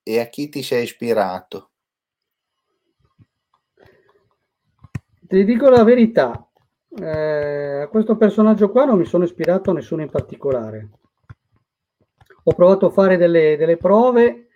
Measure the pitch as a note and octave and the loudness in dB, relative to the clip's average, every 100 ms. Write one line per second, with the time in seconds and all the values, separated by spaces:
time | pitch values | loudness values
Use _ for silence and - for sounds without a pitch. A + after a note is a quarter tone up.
0 | - A2+ - - D3 C#3+ B2+ A#2+ A#2 - | -6 -4 -4 -10 -12 -10 -6 -6 -6 -8
1 | A#2+ G#2+ F#2+ F#2 - G2 - _ _ _ | -4 -2 -2 -6 -14 -18 -18 _ _ _
2 | _ _ _ _ _ _ _ _ _ _ | _ _ _ _ _ _ _ _ _ _
3 | _ _ _ _ _ _ _ _ _ _ | _ _ _ _ _ _ _ _ _ _
4 | _ _ _ _ _ _ _ _ - - | _ _ _ _ _ _ _ _ -20 -20
5 | _ _ - F#3+ G3+ A#3+ C4+ B3 A3 B3 | _ _ -4 0 0 2 4 6 6 4
6 | A3+ - B2 A#2 _ _ _ _ _ B3+ | 2 2 -2 -4 _ _ _ _ _ -14
7 | D#3+ D#3 D#3 D3+ D3 D3 C#3+ C#3+ D3 A3 | -8 -6 -4 -4 -6 -8 -8 -8 -4 -2
8 | A3 A3 G#3 G#3 G#3+ G3 G3+ A#3+ C#4+ G3 | -2 0 0 2 2 2 2 2 2 0
9 | E3+ F3 F3 - D#3+ F#3+ F#3+ D#3+ - D#3+ | 0 -2 -2 -4 -2 -2 -2 -6 -6 -10
10 | C#3+ C#3+ - - C#3 B2 G#2+ G#2+ G#2 _ | -8 -8 -10 -10 -6 -6 -8 -14 -18 _
11 | _ _ - - _ _ _ _ _ _ | _ _ -20 -20 _ _ _ _ _ _
12 | _ _ _ _ - D#3+ F3+ F#3+ F#3+ - | _ _ _ _ -4 2 4 4 0 2
13 | F#3+ F3+ F3 E3 D#3 D3+ D#3+ E3+ F3 G#3 | 2 2 2 2 2 0 0 0 2 2
14 | B3+ A#3+ A#3+ A#3 _ | 2 2 0 -2 _